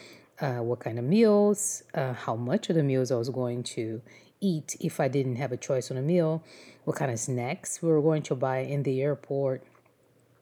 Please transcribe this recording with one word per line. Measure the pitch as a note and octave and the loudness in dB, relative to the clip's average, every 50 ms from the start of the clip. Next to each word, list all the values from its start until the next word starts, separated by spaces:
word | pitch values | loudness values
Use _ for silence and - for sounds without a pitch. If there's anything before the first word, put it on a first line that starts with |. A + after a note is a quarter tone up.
| - - - - - _ _ - | -20 -20 -20 -20 -20 _ _ -6
Uh, | D3+ C#3 B2 | -4 -2 -2
what | A#2+ A2+ A#2 A#2+ A#2 | -2 -2 -2 -2 -4
kind | - B2 A2 A#2+ | -4 -6 -4 -2
of | A#2+ | 0
meals, | C#3 F#3+ A3 A#3 G#3+ G#3 G#3 G#3 G#3 G#3 - - - - - - - - | 2 6 6 6 8 8 6 6 4 4 2 -2 -6 -6 -8 -12 -6 -4
uh, | D#3+ C3+ B2+ | -2 -2 -2
how | B2 - - C3+ A2+ | -2 -4 -4 -4 -4
much | A#2 A#2+ B2 D#3 A3+ - - | -2 0 0 0 0 0 2
of | F3 | 2
the | E3 C#3+ | 4 4
meals | C#3 C3 C3 B2+ B2+ | 4 2 2 2 2
I | C3 | 0
was | A#2 A#2+ C3+ | 0 0 -2
going | B2 B2+ B2 A#2+ A#2+ B2 A#2+ - - | -2 -2 -2 -2 -4 -4 -6 -6 -6
to | B2+ A2+ A2+ A2 A#2 - - - - - _ _ _ | -6 -4 -4 -6 -8 -10 -14 -20 -20 -20 _ _ _
eat | G3+ F#3+ E3 D3+ - - - - | 0 0 0 0 -4 -8 -8 -6
if | - D#3+ - - | -6 -4 -2 0
I | D3+ | 0
didn't | C3 B2+ C#3+ C3 C3 B2 | 0 2 0 0 0 -2
have | A#2 C#3 B2 B2 | -2 -4 -4 -6
a | |
choice | A#2+ - - C#3 B2+ - - | -6 -4 -2 -2 -2 -2 -4
on | C3 | -6
a | C3 | -4
meal, | C3+ D#3 F3+ F3+ D#3+ D#3+ D#3+ D#3+ - - - - - - - _ _ | 0 2 2 2 2 2 0 -2 -6 -12 -20 -20 -20 -20 -20 _ _
what | - - | -6 -4
kind | - D3+ C3+ | -2 -2 -2
of | A#2 A2 | -2 -4
snacks | - C#3 B2+ B2 A#2+ C3 E3+ - - - - - | -4 -4 -4 -2 -2 -4 -6 -8 -8 -10 -8 -2
we | E3 | 0
were | E3 D#3 D3+ | 2 2 4
going | C#3+ D#3+ D#3+ D3+ C#3+ | 4 4 2 2 0
to | - C#3+ | -2 -2
buy | B2+ C3+ C3 C3 C3 | -2 0 0 0 -2
in | C3 B2+ C#3+ C#3+ C3+ | -2 -2 -2 -2 0
the | C#3 C3 C3 | 0 0 0
airport. | C3+ D3 C#3 C#3+ - - C#3 C#3 C#3 C3+ C3 B2+ - - _ _ _ _ _ _ _ _ _ _ _ _ _ _ | 0 0 -2 -2 -4 -4 -2 0 0 0 -2 -4 -8 -16 _ _ _ _ _ _ _ _ _ _ _ _ _ _